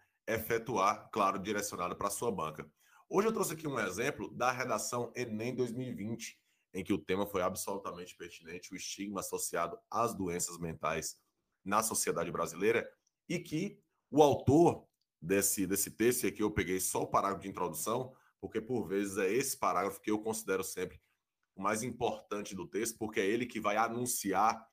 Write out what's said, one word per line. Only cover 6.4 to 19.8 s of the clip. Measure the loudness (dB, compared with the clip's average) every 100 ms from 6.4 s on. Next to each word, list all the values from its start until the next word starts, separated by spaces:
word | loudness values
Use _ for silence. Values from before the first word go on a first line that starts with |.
| _ _ _
em | -8
que | -2
o | -2
tema | 0 -2 0
foi | 0
absolutamente | -2 -2 -6 -6 -8 -10 -14
pertinente, | -14 -16 -16 -14 -14 -12
o | -10
estigma | -8 -6 -4 -4
associado | -4 -4 -2 -2 -2 -4 -6
às | 0 0
doenças | 0 -2 -2 -4 -4
mentais | -6 -4 -2 -2 -4 -10 _ _ _ _
na | 0 2
sociedade | 2 0 0 0 0
brasileira, | -2 -4 2 2 2 0 _ _ _ -6
e | -6
que | -4 -4 -4 -8 _ _ 0
o | 8
autor | 8 8 6 8 8 6 -6 _ _ _
desse, | 2 4 4 2 0
desse | 0 -2
texto, | 2 4 4
e | 0
aqui | 2
eu | 0
peguei | 2 0 0
só | 0 -2
o | 2
parágrafo | 2 2 -2
de | -6
introdução, | -4 -4 -2 -2 -2 -4 -12 _ _
porque | -6 -6
por | -2 -4 0
vezes | 0 0 0
é | 2
esse | 2 0 0
parágrafo | 2 2